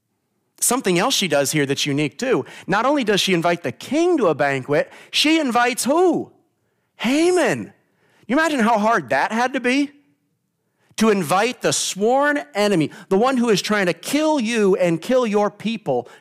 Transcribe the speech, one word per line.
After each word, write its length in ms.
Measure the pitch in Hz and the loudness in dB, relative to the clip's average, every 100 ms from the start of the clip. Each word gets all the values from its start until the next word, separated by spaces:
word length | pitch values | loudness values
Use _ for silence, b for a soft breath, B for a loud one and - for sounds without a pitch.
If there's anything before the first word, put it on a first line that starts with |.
| _ _ _ _ _ - | _ _ _ _ _ -6
Something 400 | - 254 202 175 | -2 -2 0 0
else 160 | 240 | 0
she 140 | - 180 | -2 0
does 240 | 143 139 | 0 0
here 140 | 151 135 | 0 0
that's 200 | - 147 | -2 -2
unique 320 | 139 147 - | -2 -4 -4
too. 260 | 262 156 - B - | -2 -2 -2 B -4
Not 180 | 202 | 0
only 200 | 254 294 | 2 0
does 160 | 214 202 | 0 0
she 120 | 190 | 0
invite 300 | 170 170 175 | 0 0 -2
the 80 | 131 | -4
king 480 | - - 302 349 311 | -10 -4 0 2 2
to 80 | 180 | 2
a 80 | |
banquet, 580 | 143 143 135 127 147 - B B | 2 0 -2 -2 -2 -2 B B
she 260 | - 294 320 | -2 2 2
invites 460 | 277 240 247 247 | 2 0 0 0
who? 480 | 233 320 370 185 98 _ _ _ _ _ _ - | 0 2 2 0 -6 _ _ _ _ _ _ -6
Haman. 760 | 220 294 349 359 247 127 95 _ _ b b b b | -2 2 2 2 0 -2 -6 _ _ b b b b
You 100 | 277 | 0
imagine 240 | 320 277 | 0 2
how 180 | 220 214 | 2 2
hard 300 | 220 220 123 | 2 0 0
that 240 | 131 190 | -2 0
had 220 | 226 254 | -2 -2
to 60 | 269 | -2
be? 300 | 247 269 285 - _ _ _ _ _ _ _ _ _ - | -2 -2 -2 -8 _ _ _ _ _ _ _ _ _ -2
To 120 | 220 | 0
invite 540 | 196 147 185 240 - | 2 0 0 0 -2
the 100 | 170 | -2
sworn 720 | - - 185 214 262 294 285 294 | -2 -4 -2 0 2 0 -2 -4
enemy, 360 | 202 208 180 147 B B | -2 0 0 -2 B B
the 80 | 196 | 2
one 220 | 254 254 | 2 0
who 100 | 240 | 0
is 140 | 190 | 0
trying 240 | - 208 180 | 0 0 0
to 80 | |
kill 440 | 165 - 285 311 302 | -4 -4 0 0 0
you 380 | 220 233 196 185 | 0 0 2 2
and 240 | 175 165 | 0 -2
kill 260 | - 254 233 | 0 0 0
your 240 | 208 208 | 0 -2
people, 580 | - 214 226 - 123 - B | -4 -8 -6 -4 -4 -4 B